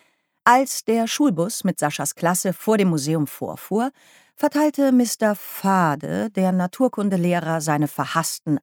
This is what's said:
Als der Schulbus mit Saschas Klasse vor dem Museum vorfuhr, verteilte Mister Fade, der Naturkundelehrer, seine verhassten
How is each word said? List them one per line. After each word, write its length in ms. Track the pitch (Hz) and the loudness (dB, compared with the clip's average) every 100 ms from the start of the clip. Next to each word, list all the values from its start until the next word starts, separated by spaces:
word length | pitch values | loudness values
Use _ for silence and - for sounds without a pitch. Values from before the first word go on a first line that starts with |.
| _ _ _ _ - | _ _ _ _ 4
Als 400 | 247 269 - - | 4 2 -4 -2
der 220 | 226 226 | 0 0
Schulbus 580 | - 294 165 175 - 190 | 0 2 2 -2 -2 -4
mit 120 | 175 | 0
Saschas 380 | 147 - 143 - | -2 -2 -6 -2
Klasse 380 | 165 180 202 | 0 0 -2
vor 240 | 175 - 220 | -2 0 2
dem 100 | 185 | 2
Museum 400 | 160 139 160 143 | 2 0 -2 -2
vorfuhr, 640 | - 113 - - 202 254 - _ _ _ - | -6 -10 -10 -4 -2 -2 -6 _ _ _ -4
verteilte 560 | 294 294 302 285 277 | -2 0 0 2 2
Mister 420 | 254 233 - 214 208 | 4 2 0 0 -2
Fade, 960 | - - 196 190 165 147 151 175 220 | -8 -4 0 4 2 0 -4 -4 -2
der 220 | 202 190 | 0 0
Naturkundelehrer, 1080 | 185 180 - 254 - 202 185 175 175 160 160 | 2 -2 0 -2 0 -2 0 2 0 0 -2
seine 300 | 156 147 147 | 0 0 0
verhassten 720 | - 135 165 165 - - 147 | -2 -4 -2 -2 -4 -2 -2